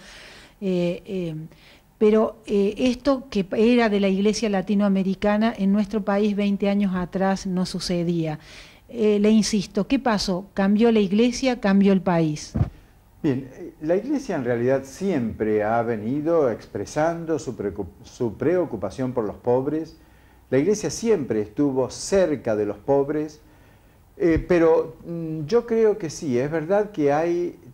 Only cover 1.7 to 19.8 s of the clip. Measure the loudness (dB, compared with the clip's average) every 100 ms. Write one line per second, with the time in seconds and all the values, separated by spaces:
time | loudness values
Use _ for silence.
1.7 | -20 _ _ 4 4 2 -4 -2 0 0
2.7 | 0 0 0 0 -2 -2 -4 -2 2 4
3.7 | 4 4 2 2 2 0 0 0 -2 0
4.7 | 2 2 2 0 0 0 2 0 0 2
5.7 | 2 0 -2 0 0 0 0 0 0 0
6.7 | 0 0 -2 -4 0 0 0 -2 -2 -2
7.7 | -4 -4 -2 0 -2 -2 -6 -12 -20 -20
8.7 | -20 -14 -2 2 4 4 4 4 -2 -2
9.7 | -4 -2 0 0 0 -2 -4 -4 0 2
10.7 | 4 4 4 2 4 2 2 -2 0 2
11.7 | 4 6 4 2 2 2 -2 -6 -4 -4
12.7 | -4 -20 _ _ -4 -2 -2 -6 -14 -16
13.7 | -8 -2 -2 0 -4 -2 -4 -2 0 2
14.7 | 0 -2 -6 -2 -2 -2 -2 0 0 2
15.7 | 0 0 -4 -4 -4 0 2 2 -2 -8
16.7 | -10 -6 -2 -2 -2 -4 -6 -6 -6 -6
17.7 | -6 -10 -14 -20 -6 -6 -2 -2 0 -2
18.7 | -6 -8 -6 -6 -4 -6 -4 0 0 0
19.7 | -4